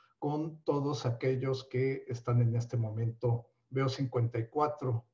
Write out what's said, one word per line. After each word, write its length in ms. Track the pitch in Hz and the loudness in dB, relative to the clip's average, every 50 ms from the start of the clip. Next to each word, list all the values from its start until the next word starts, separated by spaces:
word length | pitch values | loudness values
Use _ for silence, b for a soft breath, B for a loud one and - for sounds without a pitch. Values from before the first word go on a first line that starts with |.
| b b b _ | b b b _
con 440 | - 147 147 156 160 165 156 - - | -2 -2 0 0 -2 -4 -6 -4 -2
todos 400 | - 147 143 139 143 147 123 - | 0 0 2 2 0 0 0 0
aquellos 600 | 127 120 - - 131 131 123 135 135 131 123 - | -2 -2 0 0 0 0 0 0 -2 -2 -2 -4
que 400 | - - 127 131 135 135 - - - | -4 0 0 2 2 0 -2 -4 -8
están 320 | 120 - - - 120 123 | -8 -6 -2 2 4 4
en 160 | 120 113 113 | 4 4 2
este 220 | 120 120 - - 117 | 0 0 0 -2 -2
momento. 720 | 113 107 107 113 117 113 113 - - 120 117 117 - - _ _ _ _ | -2 -2 -2 -2 -2 -2 -2 -2 0 0 0 0 -2 -8 _ _ _ _
Veo 220 | 127 135 135 131 | -2 0 0 0
cincuenta 480 | - - 139 123 - 120 117 117 - 117 | 0 -2 -2 -2 0 0 0 2 0 -2
y 80 | 113 - | -4 -2
cuatro 560 | - 151 151 151 - - - 127 117 113 - _ | 0 0 0 0 0 -2 -2 -2 -2 -2 -4 _